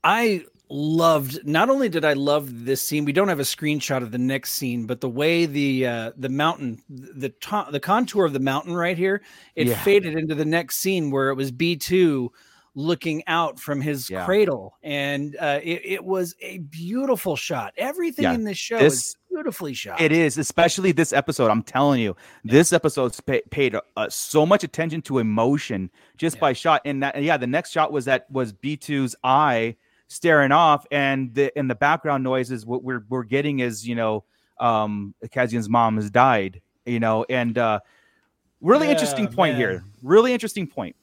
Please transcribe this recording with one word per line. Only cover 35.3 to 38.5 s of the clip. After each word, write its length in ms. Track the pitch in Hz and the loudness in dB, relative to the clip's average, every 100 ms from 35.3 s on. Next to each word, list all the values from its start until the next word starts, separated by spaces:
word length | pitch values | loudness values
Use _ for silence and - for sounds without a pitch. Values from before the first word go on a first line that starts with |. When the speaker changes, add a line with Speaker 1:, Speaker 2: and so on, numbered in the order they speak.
Speaker 2:
Cassian's 400 | - 123 117 104 | -2 0 0 0
mom 260 | 117 113 110 | 2 4 2
has 140 | 104 | 0
died, 500 | 101 131 117 95 90 _ _ | 4 4 4 0 -8 _ _
you 160 | - 120 | -6 -2
know, 240 | 113 110 - | 0 0 0
and, 260 | 127 120 113 | -2 0 0
uh, 240 | 117 104 _ _ _ _ _ _ _ | 0 0 _ _ _ _ _ _ _